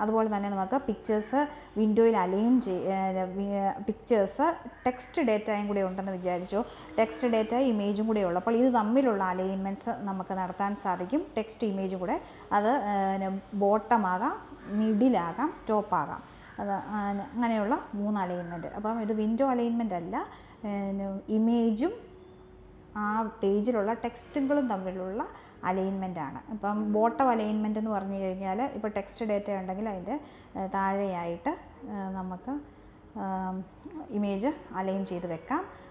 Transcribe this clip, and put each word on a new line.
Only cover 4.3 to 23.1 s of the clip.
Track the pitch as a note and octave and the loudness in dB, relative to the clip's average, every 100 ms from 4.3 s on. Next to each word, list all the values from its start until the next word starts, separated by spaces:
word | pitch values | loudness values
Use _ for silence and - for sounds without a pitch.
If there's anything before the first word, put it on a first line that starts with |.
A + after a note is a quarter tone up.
| - E4 A3 - - B3+ | 2 2 0 -8 -4 -2
ടെക്സ്റ്റ് | B3+ - - B3 | -2 -4 0 2
ഡേറ്റയും | G#3+ G#3+ G#3 G#3 | 2 0 -2 0
കൂടെ | G3+ F#3+ | 0 0
ഉണ്ടെന്ന് | F#3+ F#3+ | -2 -4
വിചാരിച്ചോ, | F#3 F3+ F3 F#3 G3 A#3 - - - | -2 -2 -2 0 -2 -2 -8 -4 2
ടെക്സ്റ്റ് | A3 - B3 | 2 2 2
ഡേറ്റ | A3+ A3 A#3+ C4+ | 2 2 2 4
ഇമേജും | G#3+ G3+ G#3 A3 | 2 2 2 2
കൂടെ | G#3+ | 2
ഉള്ളപ്പോൾ | F#3 F3 A#3 A#3 | 2 2 2 4
ഇത് | B3+ | 6
തമ്മിലുള്ള | A#3+ G#3 B3+ C4+ G3+ | 6 4 4 4 4
alignments | F#3 F#3 F#3+ F#3+ G3 G3 A#3 - G3 | 2 0 0 0 -2 -4 -4 -4 -4
നമുക്ക് | F#3+ F#3 F#3+ | -4 -4 -4
നടത്താൻ | F3+ E3+ G3+ G3+ | -4 -2 -2 -2
സാധിക്കും. | G3 F3+ F#3 D4 - - | -2 -2 0 -2 -2 -4
ടെക്സ്റ്റ് | A3 - A3 | -4 -2 -2
ഇമേജും | F#3+ F#3+ F#3 | 0 -2 -2
കൂടെ | F#3 D#4+ - - - G3+ | -2 -2 -4 -16 0 2
അത്, | G#3 C#4 G#3 | 4 2 2
ഏ, | G3+ G3 G3 F#3+ G3 - | 2 2 0 -2 -4 -6
bottom | G#3 G3+ G#3+ G#3+ A#3 F#3+ | 2 4 4 4 2 4
ആകാം, | F#3 C4 G#4 - - - G#3 | 0 0 -2 -8 -14 -4 0
middle | A3 G#3 B3+ G#3+ | 2 4 6 4
ആകാം, | E3+ F3+ D4+ - - | 2 -2 -4 -4 0
top | G#3+ G#3 F3 | 0 2 0
ആകാം. | D3 - - - - - | 0 -6 -12 -20 -16 -8
അത്, | G3+ | -4
ആ, | G3 - G#3+ G3+ G3+ F3+ | -4 -4 -4 -2 -4 -4
അങ്ങനെയുള്ള | A3+ A#3 A3 G3+ C#4 - | -2 0 2 2 0 -2
മൂന്ന് | G3+ G3+ G#3 | -4 0 0
അലൈൻമെന്റ്. | F3+ F3 F3 E3+ - - | 0 -2 -6 -8 -8 -4
അപ്പം | G#3+ A3+ | -4 -2
ഇത് | G#3+ A3 | -2 0
വിൻഡോ | G#3+ A3+ C4+ | 0 2 2
അലൈൻമെന്റ് | B3 A#3 A#3 A3+ | 2 2 0 0
അല്ല, | F3 E3+ A#3 G#4+ - - - | -2 -4 -4 -6 -10 -20 -10
ഏ, | G#3+ G3+ G3 G3 G3 G3 - | -6 -4 -2 -4 -4 -6 0
ഇമേജും | G#3+ A3+ A#3 A#3 G#3+ D#4+ A#4+ - - - - - - - - - G#3 | 2 4 4 4 2 0 -2 -12 -20 -20 -20 -20 -20 -20 -20 -12 -4
ആ | G#3 | 0